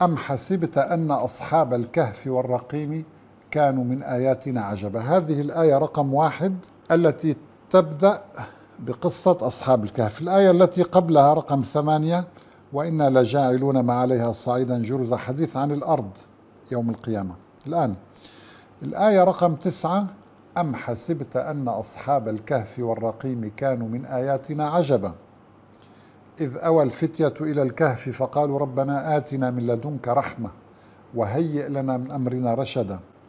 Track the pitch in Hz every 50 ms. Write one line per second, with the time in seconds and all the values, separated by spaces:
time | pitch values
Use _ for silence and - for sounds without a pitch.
0 | 180 175 160 131 - - 139 120 - - 190 180 165 156 - 180 170 160 175 165
1 | 165 151 143 - 117 123 - - - - 156 160 156 123 127 120 113 - - 170
2 | 147 110 101 - - 139 127 127 123 123 123 120 123 - 143 151 151 147 156 160
3 | 156 - - - - - _ _ _ _ - 151 147 139 131 131 123 123 127 139
4 | 135 - 131 123 127 135 127 127 - 143 127 120 104 101 107 95 101 104 98 113
5 | 110 131 170 190 165 151 151 143 143 143 - 165 165 156 139 139 156 151 - 147
6 | 143 139 135 143 156 151 139 - 165 196 185 180 - - - - - - 165 165
7 | 170 160 131 - 165 160 139 - - - - - - - - 185 170 156 156 147
8 | 180 196 208 - - - - - 120 - - - - - - - 123 120 123 -
9 | - 170 - - - 190 175 175 110 123 - - - 131 127 117 107 104 - -
10 | 113 107 - - 156 180 190 196 196 190 175 175 190 175 - 180 175 170 - 185
11 | 180 165 160 147 139 143 156 165 151 - 143 139 120 - - 151 147 151 156 156
12 | 156 160 170 180 175 - - - - - - - - _ - 139 151 170 165 156
13 | 147 135 131 131 123 104 127 143 139 127 131 127 135 139 135 131 120 120 120 120
14 | 127 127 131 120 117 117 110 - - 131 120 127 131 120 127 120 113 107 131 135
15 | 127 113 123 220 - - 131 143 160 160 - 135 139 147 147 143 - 160 160 135
16 | 104 98 - - - - _ _ _ _ - - - - 127 120 117 117 113 -
17 | - - 110 101 95 92 90 - - _ _ - - 135 160 170 147 117 95 -
18 | - - - - - - - - - - - - - - - - - 143 - -
19 | 196 220 208 190 180 185 175 - 175 170 156 135 - 185 135 - - 160 180 202
20 | 208 185 - - - - _ - - - - 175 170 151 120 117 - 127 120 -
21 | - - 165 143 135 - - 127 127 156 151 143 131 120 107 101 110 - - -
22 | - 131 143 135 113 110 107 107 107 - 147 123 107 - - 127 120 117 113 113
23 | 113 113 107 - - 131 127 120 113 107 110 - 139 135 131 120 117 110 117 123
24 | 139 - 135 127 131 135 139 135 135 - 151 151 151 147 156 180 165 139 139 110
25 | 98 92 82 - - - _ _ _ _ _ _ _ _ _ _ - - - -
26 | - - _ - _ - _ - 160 131 123 - - 165 165 160 143 123 110 -
27 | 165 156 - - 160 139 - - 156 151 147 147 135 127 120 - 160 147 123 117
28 | - 131 113 - 131 - - 147 147 143 139 139 143 131 123 135 135 139 143 139
29 | 135 156 151 147 147 - 143 135 131 127 123 123 117 120 120 113 113 147 147 127
30 | - 120 123 139 131 - - - 113 101 - - - - - _ - - - -
31 | - - - 117 110 98 113 151 170 156 147 143 135 135 143 139 135 131 131 123
32 | 127 131 143 139 127 123 127 123 127 120 117 127 135 - - 131 110 95 95 90
33 | - - - _ -